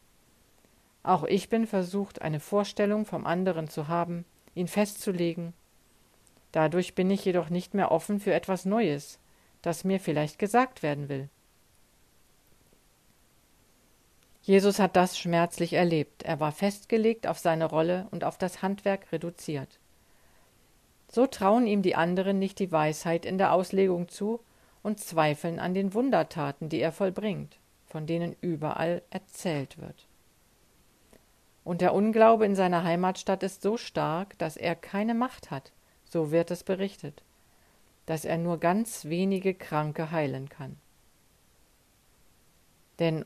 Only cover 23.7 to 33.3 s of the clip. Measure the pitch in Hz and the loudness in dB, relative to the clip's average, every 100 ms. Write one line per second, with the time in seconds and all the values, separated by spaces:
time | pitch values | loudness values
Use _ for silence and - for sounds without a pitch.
23.7 | 190 190 175 175 - 208 233 - _ _ | 2 2 2 -4 -6 -6 -6 -10 _ _
24.7 | _ 208 208 - 165 156 147 170 165 175 | _ -8 -6 -4 2 2 2 -4 -4 -2
25.7 | 190 196 208 269 190 156 165 143 - 156 | 0 0 0 2 2 0 -2 -4 -4 -6
26.7 | 160 160 - 190 185 208 151 143 - _ | -2 -2 0 -2 -2 -4 -6 -8 -18 _
27.7 | _ _ 160 156 170 170 - 180 151 151 | _ _ -10 -4 -2 -2 -4 -6 -4 -4
28.7 | - 160 175 - 190 - - 185 147 135 | -2 -2 -4 -6 -14 -14 -8 -4 -4 -6
29.7 | 160 - - - _ _ _ _ _ _ | -10 -16 -16 -20 _ _ _ _ _ _
30.7 | _ _ _ _ - _ _ _ _ - | _ _ _ _ -20 _ _ _ _ -8
31.7 | 175 180 190 220 220 220 226 214 190 180 | 2 2 4 4 8 8 8 4 4 4
32.7 | 175 175 175 185 185 - | 2 2 2 0 -2 -2